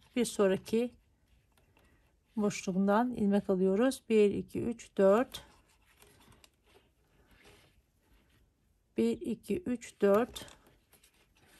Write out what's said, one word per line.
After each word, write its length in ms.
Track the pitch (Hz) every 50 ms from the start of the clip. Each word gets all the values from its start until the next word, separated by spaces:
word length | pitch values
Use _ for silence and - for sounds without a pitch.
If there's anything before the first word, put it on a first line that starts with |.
| _ _ -
bir 100 | 254 233
sonraki 640 | 220 - - 208 190 185 185 - - - 226 240 247 - _ _ _ _ _ _ _ _ _ _ _ _ _ _ _ _ _ _ _ _ _ _ _ _ _ _ _ _
boşluğundan 800 | 226 208 208 - - - - 180 185 196 202 202 214 247 254 240
ilmek 340 | - 214 202 202 202 202 -
alıyoruz. 540 | 196 185 190 190 190 196 240 269 254 - - -
Bir, 220 | 226 214 208 208
iki, 300 | 196 - 185 - - 185
üç, 360 | - 233 240 - - - _ -
dört. 480 | 196 190 196 220 269 - - - - - _ _ _ _ _ _ _ _ _ _ - - - _ _ - - _ - _ _ _ _ _ _ _ _ _ _ _ _ _ _ _ _ _ _ _ _ - - - _ _ _ _ _ _ _ _ _ _ _ _ _ _ _ _ _ _ _ _ _ _ _ _ _ _ _ -
Bir, 240 | 226 233 226 233
iki, 420 | - - 226 - - - 202 - -
üç, 380 | - 247 233 - - - -
dört. 440 | - 202 196 208 247 247 - - - - - - _ - _ _ _ _ _ _ _ _ _ _ _ _ _ _ _ _ _ -